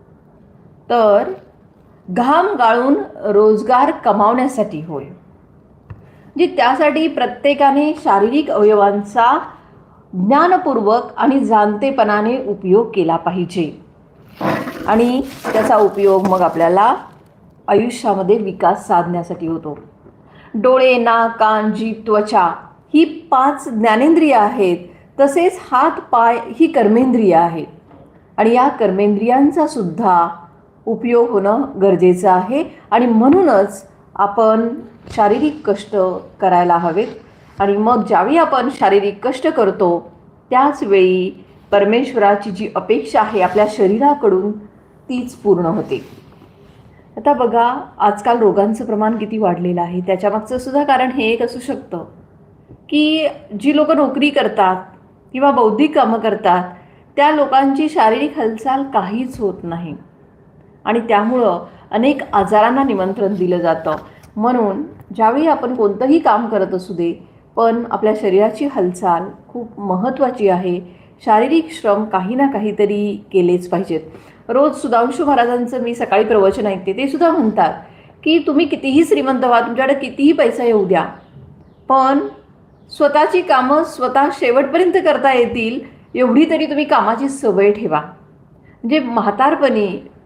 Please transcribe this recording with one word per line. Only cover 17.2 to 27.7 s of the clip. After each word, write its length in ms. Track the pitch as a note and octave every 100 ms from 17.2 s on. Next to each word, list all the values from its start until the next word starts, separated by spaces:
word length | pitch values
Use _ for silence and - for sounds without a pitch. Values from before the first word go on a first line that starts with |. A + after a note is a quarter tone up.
| _ _ _ _ -
आयुष्यामध्ये 720 | G3+ A#3+ A#3 A#3+ F#3+ F#3 A3+
विकास 500 | G3 F3+ E3+ G#3 -
साधण्यासाठी 580 | F3+ E3+ F3 E3+ F3 E3
होतो. 320 | E3 D#3 C#3+ - _ - _ _ - -
डोळे, 440 | A3 B3+ C4 C4 B3
नाक, 400 | A#3 A#3 A3+ G#3+
कान, 320 | G#3+ G#3+ G#3+
जीभ, 340 | G#3 A3 G#3+ -
त्वचा 480 | G#3 G#3 A3 F3 D#3+ - - _
ही 100 | D4+
पाच 640 | E4 - - C4 C4+ C#4+ D4+
ज्ञानेंद्रिय 680 | A3+ A3+ A3 C#4+ E4 D#4
आहेत, 440 | A#3+ G#3 B3 F#3+ F3 - - _ -
तसेच 380 | C#4 C#4+ F4 - -
हात, 300 | B3+ D#4 - -
पाय 260 | A#3+ A#3 A#3+ - A#3
ही 60 | D#4+
कर्मेंद्रिय 680 | C#4+ G3+ A3+ C4 A#3 G#3
आहेत 320 | E3 E3+ E3 C#3